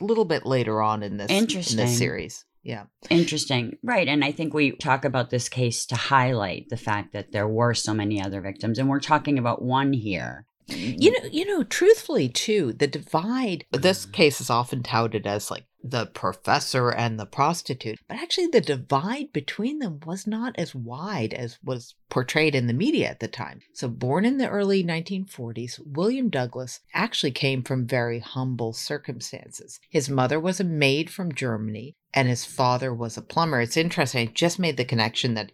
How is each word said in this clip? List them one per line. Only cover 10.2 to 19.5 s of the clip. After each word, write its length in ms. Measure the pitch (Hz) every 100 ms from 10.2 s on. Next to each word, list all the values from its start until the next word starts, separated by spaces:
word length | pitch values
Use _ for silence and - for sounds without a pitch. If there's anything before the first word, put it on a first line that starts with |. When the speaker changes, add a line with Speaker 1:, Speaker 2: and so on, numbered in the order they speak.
| 60 67 - _ -
Speaker 1:
You 460 | 69 101 - 370
know, 160 | 508 -
you 160 | 302 392
know, 160 | 370
truthfully, 680 | - - 370 453 - 254 127
too, 440 | - - 214 131
the 160 | 113 139
divide, 800 | 151 - 160 202 254 233 165 -
this 340 | 139 175 190
case 360 | - - 151 -
is 100 | -
often 320 | 120 123 131
touted 460 | 123 113 113 107 101
as, 200 | 104 -
like, 180 | - - _ 123
the 180 | 123 107
professor 840 | - 95 - - 139 - 131 120
and 300 | 117 117 110
the 60 | 101
prostitute, 760 | - 143 170 - 127 117 110 -
but 80 | 240
actually 320 | 339 - 349
the 120 | 240
divide 720 | 151 135 131 139 190 277 294
between 460 | 233 -